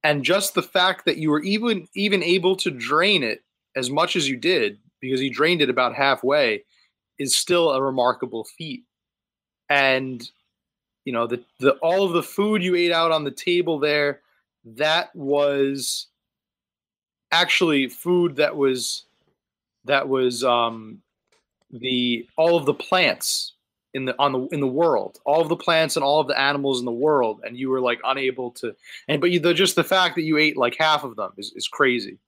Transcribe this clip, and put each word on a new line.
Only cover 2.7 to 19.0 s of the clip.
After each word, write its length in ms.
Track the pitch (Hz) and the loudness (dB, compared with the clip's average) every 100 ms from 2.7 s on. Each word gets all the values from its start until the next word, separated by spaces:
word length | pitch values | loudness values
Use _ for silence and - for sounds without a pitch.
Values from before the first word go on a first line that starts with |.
drain 540 | 135 117 147 190 190 | -6 -2 2 2 2
it 180 | 120 107 _ _ _ | 0 -6 _ _ _
as 160 | 135 123 | -6 -2
much 240 | 143 170 | 0 0
as 140 | 185 139 | 0 -2
you 80 | 127 | -2
did, 420 | 147 180 104 104 _ _ | 0 0 0 -4 _ _
because 180 | 127 131 | -4 -2
he 120 | 135 | -2
drained 300 | 123 156 175 | 0 0 2
it 100 | 139 | 0
about 260 | 123 123 139 | 2 0 0
halfway, 640 | 139 131 127 147 123 104 _ _ _ _ _ _ | 0 0 0 2 2 -2 _ _ _ _ _ _
is 160 | 139 | -4
still 360 | - - 175 165 | -2 2 2 4
a 120 | 135 | 2
remarkable 640 | 135 131 123 120 127 113 | 0 2 0 0 -4 -8
feat." 400 | 107 - 160 123 _ _ _ _ _ _ _ _ _ | -12 -14 -12 -12 _ _ _ _ _ _ _ _ _
And, 600 | 143 135 131 131 123 - _ _ _ _ _ _ _ | 2 2 0 -2 -10 -14 _ _ _ _ _ _ _
you 80 | - | -6
know, 140 | 120 117 | -4 -2
the, 160 | 120 - _ | -4 -10 _
the, 140 | 131 - | 2 2
all 280 | 165 190 | 0 2
of 80 | 196 | 2
the 100 | 170 | 0
food 400 | - - 208 214 | -2 -2 0 2
you 140 | 180 175 | 0 2
ate 160 | 175 | 2
out 180 | 165 165 | 2 2
on 140 | 160 | 0
the 80 | 143 | -2
table 480 | 135 - 175 165 151 | -6 0 0 0 0
there, 400 | 147 147 143 139 _ _ _ _ | 0 2 0 -4 _ _ _ _
that 500 | 117 110 151 160 165 175 | -20 -4 0 0 -2 -8
was 920 | 139 143 143 139 139 139 127 - - _ _ _ _ _ _ _ _ _ _ _ _ | -2 2 2 2 0 -2 -6 -8 -10 _ _ _ _ _ _ _ _ _ _ _ _
actually 560 | 165 - - 170 143 127 | 0 2 2 2 2 0
food 480 | - 170 180 175 135 | -4 0 2 2 0
that 200 | 147 151 | -2 2
was, 460 | 139 127 117 - | 0 0 -4 -8